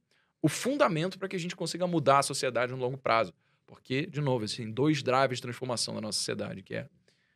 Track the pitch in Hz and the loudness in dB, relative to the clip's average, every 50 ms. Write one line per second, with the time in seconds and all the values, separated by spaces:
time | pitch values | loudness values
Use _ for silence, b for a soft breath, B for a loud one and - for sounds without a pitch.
0 | _ _ _ _ _ _ _ _ - 156 - - - 220 277 285 285 240 175 151 | _ _ _ _ _ _ _ _ 0 2 2 0 -2 0 2 4 4 2 2 2
1 | 156 190 185 185 190 190 196 185 160 175 - - 180 165 - 170 180 175 170 165 | -2 -2 -4 -6 -8 -6 -6 -6 -6 -6 -6 -6 -6 -6 -4 -4 -2 0 0 2
2 | 143 143 135 139 139 - 139 - - 131 117 117 123 123 127 131 127 123 139 135 | 4 6 6 6 4 2 0 -2 -2 0 0 0 0 -2 -2 -2 -4 -4 -4 -2
3 | - - 113 113 110 90 - _ _ _ _ _ _ - - - _ - 127 135 | 0 2 4 4 4 2 -2 _ _ _ _ _ _ -20 -20 -16 _ -4 -2 -2
4 | 151 - - 143 147 139 127 123 107 104 - - 117 110 110 120 135 156 156 143 | -2 -2 -2 -2 2 2 2 2 0 -2 -4 -6 -6 -6 -2 2 2 4 2 2
5 | 120 123 123 131 135 127 127 117 - 123 120 - 135 127 120 110 - - 113 110 | 2 2 4 4 4 4 2 -2 -6 -8 -8 -6 -4 -4 -2 -2 -2 -4 -4 -4
6 | 110 107 101 - - - 110 107 104 110 110 104 - - 110 110 - - _ _ | -4 -4 -4 -4 -2 -2 -2 -4 -4 -6 -8 -10 -10 -8 -8 -8 -8 -8 _ _
7 | _ _ _ _ _ _ _ | _ _ _ _ _ _ _